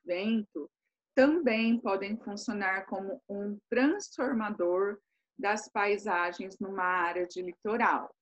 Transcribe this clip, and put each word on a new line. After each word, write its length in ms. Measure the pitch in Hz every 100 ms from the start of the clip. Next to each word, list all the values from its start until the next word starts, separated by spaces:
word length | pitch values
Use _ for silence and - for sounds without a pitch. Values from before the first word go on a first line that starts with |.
vento 680 | - 175 214 226 208 160 143 _ _ _ _
também 640 | - 277 339 254 220 226 233
podem 380 | 214 196 196 220
funcionar 680 | - 202 - 202 190 190 190
como 360 | 190 196 190 -
um 300 | 202 202 208 _
transformador 1300 | 240 277 403 - - 262 226 214 214 175 180 202 208 _ _ _ -
das 320 | 202 214 -
paisagens 920 | 220 208 202 202 175 175 175 190 -
numa 240 | 196 190
área 420 | 180 180 175 175 175
de 160 | 185
litoral. 760 | 180 - 208 233 202 139 - -